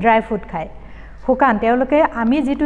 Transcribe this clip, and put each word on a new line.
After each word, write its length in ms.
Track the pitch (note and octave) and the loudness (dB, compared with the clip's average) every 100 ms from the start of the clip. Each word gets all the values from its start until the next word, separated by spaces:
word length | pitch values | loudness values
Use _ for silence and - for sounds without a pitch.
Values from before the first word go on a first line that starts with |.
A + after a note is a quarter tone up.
ড্ৰাই 160 | F#3 A3+ A3 | 4 2 2
ফুড 160 | G#3 - | -6 -6
খায়, 180 | E3+ D#3+ - - - - - - | -10 -10 -12 -16 -18 -18 -8 -2
শুকান। 280 | B3+ C4+ G#3+ | 2 2 2
তেওঁলোকে, 360 | A3+ B3 C4 D4 E4 A#3 | 2 2 2 2 2 0
আমি 160 | A3+ C#4+ C4 | 0 0 0
যিটো 180 | C#4+ | 0